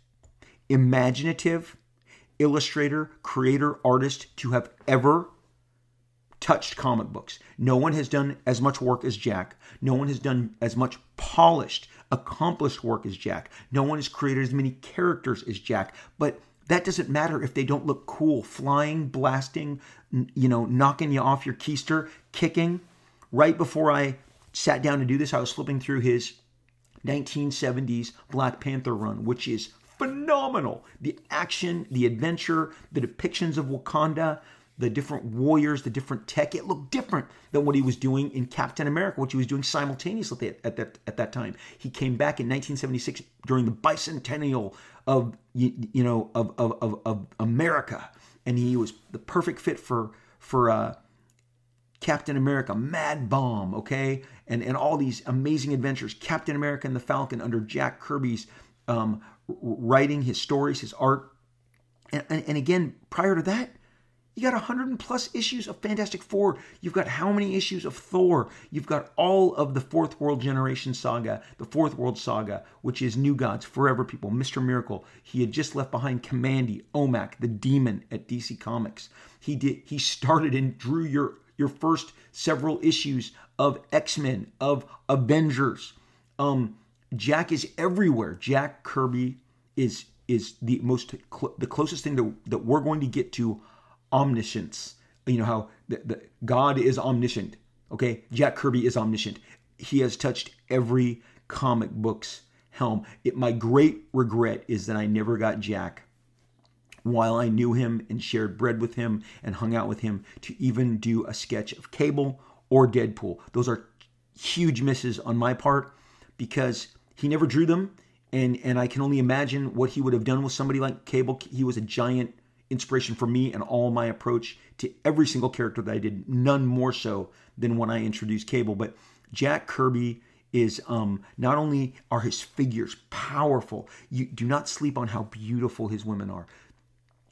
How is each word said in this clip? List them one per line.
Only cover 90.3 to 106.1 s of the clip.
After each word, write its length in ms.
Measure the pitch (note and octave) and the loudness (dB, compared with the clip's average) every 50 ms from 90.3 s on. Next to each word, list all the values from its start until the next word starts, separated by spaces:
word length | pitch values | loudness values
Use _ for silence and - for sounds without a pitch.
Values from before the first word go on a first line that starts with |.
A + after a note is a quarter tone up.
| B2 A2+ - - - - B2 | 0 0 0 -4 -10 -8 -2
the 160 | A#2 B2 - | 0 0 0
most 320 | A#2+ A#2+ B2+ B2 - - - - - _ - | 2 0 0 0 0 -6 -14 -18 -16 _ -10
cl-, 200 | - - - - - | -8 -8 -8 -6 -6
the 80 | A2+ | -8
closest 380 | - - - D#3 D3+ E3+ D3 - | -6 -2 -2 -2 -2 -2 -6 -6
thing 100 | D3+ C#3+ | -2 0
that, 180 | B2+ A#2 G#2+ G#2+ - _ | 0 0 0 -2 -8 _
that 120 | - A2+ - | -4 -4 -4
we're 200 | - A2+ C#3 D3+ | 0 2 2 2
going 220 | C3+ D3+ D#3 D3+ | 2 0 0 0
to 80 | C#3 B2 | -2 -2
get 240 | A2 C#3+ - - - | -2 -2 -4 -4 -4
to 280 | - A#2+ A2+ G2+ - - - - - _ _ _ _ _ _ | -2 -2 -2 -2 -4 -8 -18 -20 -20 _ _ _ _ _ _
omniscience. 840 | - C3+ C#3+ C#3 B2 A#2 A2 - - A2 F2+ - - - - - - _ _ _ _ _ _ | 2 2 4 4 2 0 -2 -4 -6 -6 -6 -8 -10 -14 -14 -16 -16 _ _ _ _ _ _
You 100 | C3 B2+ | 0 2
know 80 | A#2 A2 | 2 2
how 240 | A#2 A2+ G#2+ G#2 - - _ _ - | 2 0 -2 -2 -6 -12 _ _ -8
the, 120 | A#2+ - - | -8 -8 -6
the 180 | A#2 A2+ - - - _ _ B2 | -6 -8 -8 -8 -16 _ _ -2
God 360 | A2 B2 B2 C#3 C#3+ C3+ C3+ | 2 4 4 6 4 4 6
is 200 | A#2 C3 B2+ - | 4 4 4 4
omniscient. 580 | - C3 B2+ A#2 B2 A#2+ - A2+ F#2 - - - _ _ _ _ _ _ - | 2 2 2 2 2 0 0 -2 -4 -6 -10 -16 _ _ _ _ _ _ -4
Okay, 320 | A2 B2+ A#2+ A2+ - - _ A#2 | -2 0 0 0 -4 -8 _ 2
Jack 240 | A#2 C#3+ C#3 - | 2 2 2 2
Kirby 300 | - - C#3 A#2+ B2 A2+ | 2 0 2 2 4 2
is 100 | B2 A2+ | 2 2
omniscient. 420 | A#2+ A2 A2 A2 G#2+ - G#2+ - - - - - _ _ _ _ | 2 0 0 0 -2 -2 -6 -8 -10 -16 -20 -20 _ _ _ _
He 220 | - - - C#3 C#3 | -18 -8 -2 2 2
has 180 | C3 A#2+ - | 2 2 0
touched 360 | - - C3 A#2+ - - - - _ _ _ | -2 -2 -2 -2 -4 -8 -10 -14 _ _ _
every 520 | B2+ C3 B2 A2+ B2 B2+ B2 B2 A#2 - - - _ - _ _ | 0 0 2 4 4 4 4 2 0 -4 -10 -20 _ -20 _ _
comic 420 | - - C3+ C3 A#2+ A#2 G#2+ - | -8 -2 0 2 2 2 0 -2
book's 500 | A2+ A2 G#2+ A2+ G#2 A2 - - - - - _ _ _ _ _ | -4 -2 -2 -2 -2 -2 -8 -12 -14 -16 -20 _ _ _ _ _
helm. 340 | - - B2+ A#2 A2 G#2 - - - - _ | -6 -2 -2 0 0 -2 -4 -6 -14 -4 _
It, 120 | B2 - | -2 -2
my 160 | B2+ B2+ A#2+ A#2 | 0 0 0 0
great 520 | A2+ A2+ A#2 B2 C#3 D#3 D#3 - - - - - | 0 2 4 6 8 8 8 6 2 -6 -4 0
regret 500 | C3 B2 A2 G#2+ A#2 A#2 A2 G#2+ A2 - | 0 2 2 2 2 2 2 0 -2 -4
is 200 | - G#2+ G2+ F#2 | -4 -4 -2 -2
that 100 | G#2+ A2 | -2 -2
I 80 | G#2+ G#2+ | 0 0
never 320 | G#2+ G#2+ G#2+ G#2+ A2+ A#2 | 2 2 2 2 2 0
got 240 | G2+ A2 A2 G2 A2 | 0 0 0 0 -2
Jack 440 | G2+ G#2 G#2 F#2 F2 E2+ - - - _ | -4 -4 -4 -4 -4 -6 -8 -12 -20 _